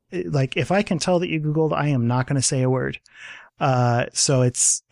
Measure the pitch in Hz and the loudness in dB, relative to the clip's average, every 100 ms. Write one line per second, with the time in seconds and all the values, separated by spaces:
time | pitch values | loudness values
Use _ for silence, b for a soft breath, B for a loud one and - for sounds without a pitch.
0 | _ 180 175 147 131 180 131 190 208 170 | _ -8 -2 -2 0 -2 0 0 0 -2
1 | - 175 175 160 151 156 156 - 147 131 | 2 0 0 -2 -2 0 0 0 0 2
2 | 117 123 - 139 - 135 127 127 135 - | 2 0 0 -2 0 0 0 0 -2 -8
3 | B B B B B - 147 127 123 120 | B B B B B -4 0 2 2 2
4 | - - - 131 123 - - - - | -2 -2 2 4 2 2 0 0 -2